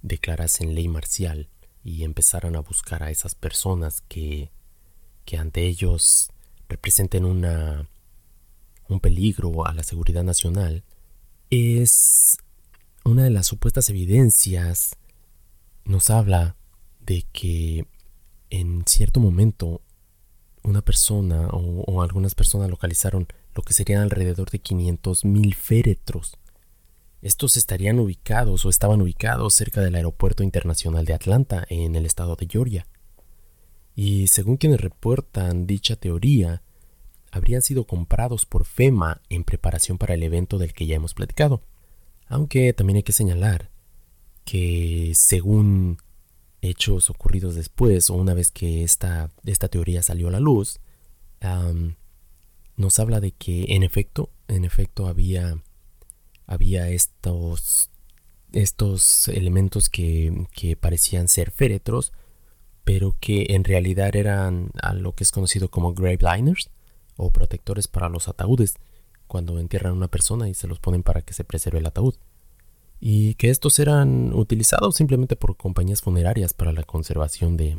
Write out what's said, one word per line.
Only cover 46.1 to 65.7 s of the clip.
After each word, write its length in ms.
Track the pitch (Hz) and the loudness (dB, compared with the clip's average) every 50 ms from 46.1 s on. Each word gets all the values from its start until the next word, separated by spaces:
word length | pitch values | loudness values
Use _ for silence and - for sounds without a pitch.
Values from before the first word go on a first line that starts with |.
| - - - _ _ _ _ _ _ _ | -20 -20 -20 _ _ _ _ _ _ _
hechos 480 | - 92 87 - - - 92 90 - - | -6 -6 -4 -2 0 0 2 2 2 0
ocurridos 460 | - - - - 92 95 92 90 82 | -2 0 2 4 4 4 2 -2 -4
después 540 | 82 82 - - - 127 117 98 90 - - | -4 -6 -6 -2 2 4 4 4 4 4 2
o 60 | 92 | 0
una 180 | 90 92 95 90 | 0 2 2 2
vez 180 | 90 87 - | 2 2 0
que 320 | - - 90 85 82 82 82 | 0 -2 -2 -2 0 0 0
esta, 480 | 85 - - 92 90 85 82 80 78 - _ - | 0 0 0 -2 -2 -4 -4 -6 -6 -10 _ -6
esta 260 | - 95 - - 92 | -4 -2 -2 -2 -2
teoría 340 | - 87 82 85 87 87 87 | -2 -2 -2 -2 -2 -2 -2
salió 240 | - 85 87 85 87 | -2 -2 -2 -2 -2
a 40 | |
la 80 | 90 101 | 0 0
luz, 400 | 143 151 131 104 101 - - - - - - _ _ - - _ - - - - | 2 4 2 2 2 -2 -6 -12 -18 -20 -20 _ _ -20 -20 _ -20 -20 -16 -10
am, 540 | - 95 90 90 90 85 85 85 82 82 80 - - - - _ _ - - _ _ _ _ - - - - | -6 -4 -2 -2 -2 -2 -2 -2 -4 -6 -8 -10 -16 -20 -20 _ _ -20 -20 _ _ _ _ -20 -20 -12 -6
nos 240 | - 101 92 - - | -2 0 0 2 0
habla 200 | 110 113 113 107 | 2 0 0 0
de 120 | 98 95 | 0 -2
que 340 | - - - - 87 85 92 - | -6 -6 -6 -4 -4 -2 -2 0
en 140 | 101 95 95 | 2 2 2
efecto, 460 | 92 - - - - - - - - - - _ - | 2 2 0 -2 -2 -4 -6 -8 -8 -10 -16 _ -4
en 180 | 107 92 90 | -2 -2 0
efecto 420 | 87 - - 95 - - - 98 92 | 2 2 2 2 2 -2 -4 -6 -2
había, 540 | 85 87 90 92 95 90 87 87 82 80 - - - _ _ - - _ - - - _ _ _ - _ - | 0 2 2 2 2 0 -2 -4 -4 -6 -10 -14 -20 _ _ -20 -20 _ -20 -20 -20 _ _ _ -20 _ -10
había 440 | - 92 87 - 95 95 90 87 87 | -6 2 4 4 4 4 2 0 0
estos, 1000 | 90 90 - - - _ - 90 87 85 85 85 85 - - - - - - - - - - - - - _ - _ _ _ - | 0 0 -2 -2 -4 _ -4 -4 -2 -2 -2 -4 -4 -4 -4 -2 -2 -2 -2 -4 -6 -14 -20 -20 -20 -20 _ -20 _ _ _ -6
estos 760 | - 113 101 101 - - 110 101 95 92 - - - - - - | -2 0 0 0 0 0 -2 0 0 2 2 2 2 2 0 -2
elementos 600 | - 95 92 87 90 95 95 95 - 101 - - | -2 -2 0 2 2 2 2 2 2 2 2 2
que, 600 | - - 87 82 80 80 80 80 87 92 87 - - | 2 0 -2 0 0 0 0 0 -2 -4 -6 -8 -10
que 220 | - - 82 82 | -6 -4 -4 -2
parecían 520 | - - 82 85 85 - - - 90 87 87 | 0 0 0 0 0 0 0 0 0 0 0
ser 240 | - 92 85 87 | 0 0 0 -2
féretros, 600 | - - 143 120 101 95 - - 110 123 - - - - - - - - - - _ _ - - - - - | -2 0 0 0 0 -2 -4 -4 -4 -4 -4 -6 -8 -14 -20 -20 -20 -20 -20 -20 _ _ -20 -20 -20 -6 -2
pero 320 | - 98 92 98 95 - - | 0 0 2 2 0 0 -2
que 280 | - - 104 101 98 - | -2 -2 0 0 0 0
en 140 | 101 95 92 | 0 0 2
realidad 520 | 98 95 90 90 92 92 95 98 101 101 | 2 2 2 2 0 0 0 0 0 0
eran 560 | 101 101 104 101 98 95 92 90 90 90 101 - - | 0 0 0 0 0 0 -2 -2 -4 -4 -6 -8 -6
a 120 | - 98 98 | -4 -4 -4
lo 200 | 92 92 90 - | -4 -4 -6 -6
que 100 | - 95 | -2 -2
es 80 | - | -2
conocido 380 | - 101 95 90 - 98 95 | 0 0 -2 -2 -2 -2 -2
como 240 | 90 | -2